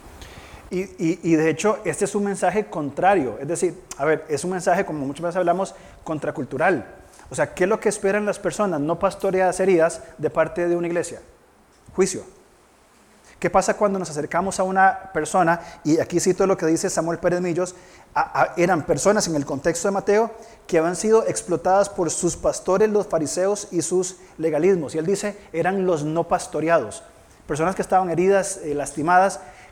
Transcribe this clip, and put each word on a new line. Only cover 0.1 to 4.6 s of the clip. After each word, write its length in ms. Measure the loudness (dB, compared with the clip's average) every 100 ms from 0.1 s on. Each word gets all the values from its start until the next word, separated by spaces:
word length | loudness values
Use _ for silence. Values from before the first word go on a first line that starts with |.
| -20 -20 -20 -20 -20 -8
Y, 100 | -6
y, 400 | -6 -2 -2 0
y 140 | 2 2
de 140 | 2
hecho, 280 | 2 0 0
este 200 | -4 -2
es 100 | -2
un 100 | 0
mensaje 420 | -2 0 0 0 -4
contrario. 720 | -6 -6 0 2 2 0 -4
Es 80 | -6
decir, 320 | -2 -2 -4 -12 -2
a 80 |
ver, 200 | 0 0 -2
es 160 | -4
un 60 | -4
mensaje, 340 | -2